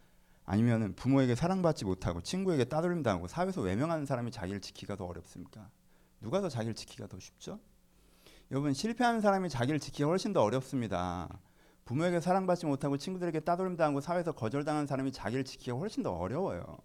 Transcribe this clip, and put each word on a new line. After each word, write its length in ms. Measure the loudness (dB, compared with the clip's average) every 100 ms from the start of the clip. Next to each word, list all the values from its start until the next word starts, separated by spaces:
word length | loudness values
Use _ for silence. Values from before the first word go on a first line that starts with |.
| _ _ _ _ 0
아니면은 480 | 4 4 4 0 -2
부모에게 400 | 4 4 6 4
사랑받지 500 | 2 4 2 2 0
못하고 360 | 0 0 -2
친구에게 440 | -4 -2 2 2 2
따돌림당하고 640 | 2 0 2 2 0 -2
사회에서 340 | -2 -2 0
외면하는 440 | 0 2 0 0 0
사람이 260 | -2 -2
자기를 300 | -6 -6 -6
지키기가 340 | -8 -14 -10 -6
더 80 | -6
어렵습니까? 640 | -8 -12 -16 -16 -16 -20 _ _ _ _ _
누가 200 | -4 -2
더 80 | 0
자기를 240 | -2 -4 -4
지키기가 320 | -10 -14 -14
더 120 | -14
쉽죠? 400 | -18 _ -14 -14 -16 _ _ _ _ _ -20 -20 -6
여러분, 220 | -2 -2
실패하는 480 | -2 -2 2 2 4
사람이 280 | 4 4 2
자기를 300 | 0 0 0
지키기가 300 | -2 -2 2
훨씬 240 | 2 2
더 80 | 4
어렵습니다. 960 | 4 4 -2 -4 -2 0 -2 -2 -6 -12 -18 _ _ _ -6
부모에게 340 | 0 2 2
사랑받지 460 | 2 2 4 2 2
못하고 320 | 0 0 -2
친구들에게 440 | -2 -4 -2 -2
따돌림당하고 600 | 0 0 0 2 2 2
사회에서 300 | 0 -2 -2
거절당한 560 | -2 -2 -2 -2 -2 0
사람이 240 | -2 -2
자기를 340 | -4 -4 -2 -4
지키기가 320 | -8 -6 -4
훨씬 240 | -4 -4
더 120 | -2
어려워요. 640 | -2 -2 -2 -2 -4 -8 -14